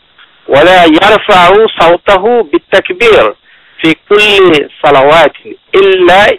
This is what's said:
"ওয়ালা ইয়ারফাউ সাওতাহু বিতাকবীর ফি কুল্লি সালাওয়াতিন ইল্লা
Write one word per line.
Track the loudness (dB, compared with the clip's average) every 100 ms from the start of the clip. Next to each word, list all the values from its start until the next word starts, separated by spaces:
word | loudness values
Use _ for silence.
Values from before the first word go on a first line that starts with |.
| _ _ _ _ -4
"ওয়ালা | 0 2 2
ইয়ারফাউ | 2 0 0 -2 0 0 2 2 0
সাওতাহু | 0 -2 0 -2 -2 0 -2
বিতাকবীর | -2 -6 -2 -4 -4 -4 0 0 0 -6 _ _ _ -8
ফি | -6
কুল্লি | -6 _ -2 0 0 0 0
সালাওয়াতিন | -4 -6 -2 0 2 2 0 -4 -20
ইল্লা | -20 _ -2 0 0 2 2 0